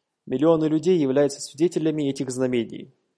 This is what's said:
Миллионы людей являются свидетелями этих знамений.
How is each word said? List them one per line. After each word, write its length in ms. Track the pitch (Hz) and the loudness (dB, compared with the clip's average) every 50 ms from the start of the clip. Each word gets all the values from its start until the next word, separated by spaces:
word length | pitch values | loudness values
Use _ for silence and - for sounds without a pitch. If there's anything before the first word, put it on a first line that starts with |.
| _ _ _ _ _ | _ _ _ _ _
Миллионы 420 | - 131 131 147 165 165 156 156 | -6 -2 2 4 4 4 4 2
людей 300 | 156 156 160 147 175 190 | 0 0 0 2 2 2
являются 440 | 175 147 135 131 143 147 139 139 - | 2 2 2 2 2 2 2 0 -6
свидетелями 680 | - - - - 160 175 170 170 156 160 156 156 147 135 | -12 -14 -4 -2 0 0 0 0 -2 -2 -2 0 -2 -2
этих 220 | 135 - 139 127 | -2 -4 -6 -6
знамений. 640 | 123 127 131 127 127 120 113 - - - - - _ _ _ _ _ | -4 -2 -2 0 0 -2 -2 -4 -8 -14 -16 -16 _ _ _ _ _